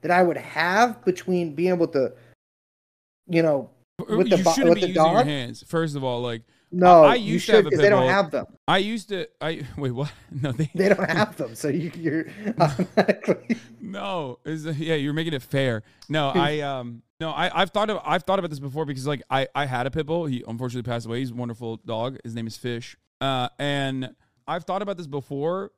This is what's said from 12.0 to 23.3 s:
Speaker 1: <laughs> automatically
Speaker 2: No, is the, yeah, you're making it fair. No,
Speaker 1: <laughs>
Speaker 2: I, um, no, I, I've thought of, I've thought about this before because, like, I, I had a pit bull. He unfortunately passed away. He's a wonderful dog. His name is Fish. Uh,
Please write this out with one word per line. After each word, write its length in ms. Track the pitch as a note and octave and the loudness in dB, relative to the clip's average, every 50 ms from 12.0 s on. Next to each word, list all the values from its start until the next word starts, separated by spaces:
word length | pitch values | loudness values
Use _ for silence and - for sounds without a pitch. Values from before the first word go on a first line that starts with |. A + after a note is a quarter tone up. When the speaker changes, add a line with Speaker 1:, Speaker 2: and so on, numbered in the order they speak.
| E3 D#3+ C#3 E3 D#3 - - G#3 G#3+ | -4 -4 -2 -2 -6 -8 -12 -10 -8
Speaker 1:
<laughs> 180 | G#3 A3+ - | -8 0 2
automatically 960 | F3 D3+ - - F#3 - - - G3 - G3 - - - F3 - - - A3+ - - - - - | 0 0 2 -2 -4 -2 0 0 2 2 0 -2 0 -2 -2 -2 0 -6 -6 -6 -6 -20 -20 -16
Speaker 2:
No, 580 | A#3 F#3+ F#3+ G3+ G3+ G3+ F#3+ F3 D3+ B2+ B2 _ _ | -14 -12 -10 -8 -6 -6 -4 -4 -6 -6 -10 _ _
is 200 | - D#3+ D#3+ D3+ | -8 -8 -8 -6
the, 100 | D#3+ D#3 | -6 -6
yeah, 200 | C#3 D#3+ D#3+ D#3+ | -4 -2 -2 -2
you're 180 | D3+ C#3 D3 D3 | 0 0 -2 -2
making 180 | D#3 D#3+ E3 D#3+ | -2 -2 -2 -4
it 100 | C3 - | -6 -6
fair. 400 | - - C#3 C3+ C3 A#2 G#2+ - _ _ _ - _ | -4 -2 0 0 0 -2 -4 -6 _ _ _ -10 _
No, 200 | C#3 D#3 D3 C#3 | -2 0 0 2
Speaker 1:
<laughs> 60 | B2+ | 2
Speaker 2:
I, 260 | C3+ C#3 D3 D3+ D3+ | 2 2 2 0 -2
um, 420 | C#3+ C#3+ C#3 C3 B2 A#2+ A#2+ A#2 _ _ _ _ | -4 -4 -6 -6 -8 -10 -14 -16 _ _ _ _
no, 100 | D#3+ D#3+ | -8 -8
I, 200 | D3 C#3+ E3+ F3+ - E3 F#3+ | -4 -2 -4 -2 0 0 -2
I've 80 | F#3 | 0
thought 180 | _ G#3 G#3 G#3+ | _ -2 -2 -2
of, 100 | G#3+ E3+ - | -2 -6 -2
I've 200 | C#3+ D#3 F#3 - | -2 -2 -2 0
thought 140 | - F#3+ F#3+ | 0 -2 -2
about 120 | F3+ E3+ | -2 -4
this 100 | D3+ C#3 | -8 -8
before 240 | C#3 C#3 B2+ D3+ D#3+ | -10 -10 -6 -6 -6
because, 220 | C#3+ C#3+ C3 C3 | -6 -6 -6 -4
like, 160 | C#3+ D3 B2 - _ | -4 -4 -4 -4 _
I, 180 | C3+ C3+ C3+ - _ | -2 -2 -2 -2 _
I 100 | C#3 C#3+ | -4 -4
had 200 | C3+ B2+ B2 B2 | -2 -2 -4 -4
a 40 | C3+ | -4
pit 140 | A#2 D#3 D3+ | -4 -4 -4
bull. 220 | C3+ D#3+ F3 E3+ | -2 -4 -4 -2
He 180 | D3+ C3 B2 A2+ | -4 -6 -6 -6
unfortunately 400 | - A2+ A#2 B2+ B2+ A#2 B2+ A#2 A#2+ | -8 -10 -8 -8 -8 -8 -8 -6 -6
passed 160 | A#2+ A#2 A2+ | -6 -6 -6
away. 140 | A2+ A#2 A#2+ | -6 -6 -6
He's 100 | C3+ B2+ | -6 -6
a 40 | A2+ | -6
wonderful 420 | A#2+ B2 A#2+ A#2 G#2+ A#2+ A2+ A2+ A2+ _ | -8 -8 -8 -8 -10 -8 -10 -10 -10 _
dog. 320 | A2+ A2+ A2 A#2 C3 C3+ - - | -8 -6 -4 -4 -6 -6 -10 -14
His 100 | A#2 A2+ | -10 -8
name 120 | A#2 A2+ | -8 -8
is 100 | A2+ G#2 - | -8 -10 -8
Fish. 380 | - A#2+ A#2+ A#2 A#2+ - - _ _ _ _ _ | -8 -8 -8 -8 -10 -14 -20 _ _ _ _ _
Uh, 280 | C3+ C3+ | -4 -4